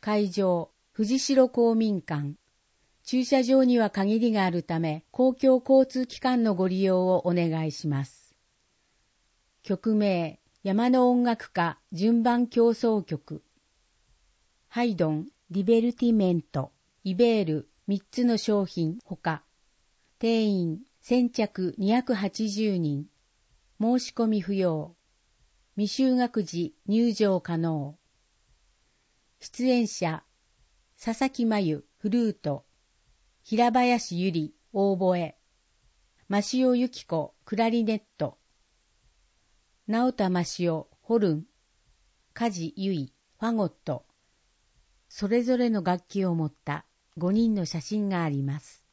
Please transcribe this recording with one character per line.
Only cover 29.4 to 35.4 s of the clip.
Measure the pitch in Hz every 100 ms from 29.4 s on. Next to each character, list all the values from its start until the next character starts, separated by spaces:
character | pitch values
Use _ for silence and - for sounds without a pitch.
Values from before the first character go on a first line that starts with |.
| - -
演 | 254 247 220
者、 | - 170 156 _ _ _ _ _ _ _ _
佐 | - 226
々 | 269
木 | 269 233
真 | 214
由、 | 180 151 - _
フ | 214
ル | 233
ー | 226
ト。 | - - 143 _ _ _ _ _ _ _ _
平 | - 220 240
林 | 240 247 240 - 175
由 | 185
里、 | 165 151 _ _
オ | 202 196
ー | 190
ボ | 185 180
エ。 | 165 -